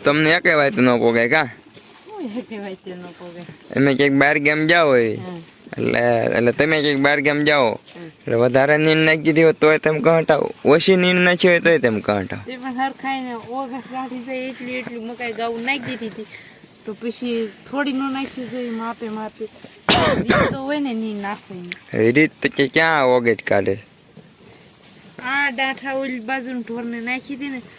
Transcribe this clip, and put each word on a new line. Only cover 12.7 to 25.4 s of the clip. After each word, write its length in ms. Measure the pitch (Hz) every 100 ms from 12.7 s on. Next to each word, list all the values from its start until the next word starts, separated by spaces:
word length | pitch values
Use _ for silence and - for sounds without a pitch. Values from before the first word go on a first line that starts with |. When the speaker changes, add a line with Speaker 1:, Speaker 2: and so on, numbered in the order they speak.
| 247
Speaker 2:
હરખાઈને 540 | 269 269 269 262 254
ઓગસ 480 | 233 226 254 269 262 196
કાઢી 320 | 254 262 247
જાય 120 | 240 262
એટલી, 360 | 262 240 247
એટલી 260 | 254 240 240
મકાઈ 340 | 226 233 240
ગાઉં 300 | 220 233 233
નાખી 340 | 240 277 240 240
દીધી 120 | 226
હતી. 180 | 190 214 - - - - - -
તો 100 | 202
પછી 440 | 233 220 247 233 220 196 -
થોડી 220 | 269 294
ન 200 | 262 277
નાખી 340 | 269 277 - 240
જાય, 240 | 247 240
માપે 380 | 226 226 226 226
માપે. 360 | 214 214 - 214 - - - - 719 640 554
રીત 320 | - 587 539
તો 100 | 269
હોય 180 | 269 294
ને 120 | 277
નીણ 240 | 226 220 208
નાખવાની. 800 | 202 208 - 185 175 - - 113
Speaker 1:
એ 120 | 113
રીત 200 | 127 156 -
તો 60 | 143 -
કે 120 | 139
ક્યાં 360 | 156 165 156
ઓગટ 380 | 127 127 117 107
કાઢે 340 | - 101 98 101
છે? 220 | - _ _ - - _ - - - - - - - -
Speaker 2:
આ 280 | - 277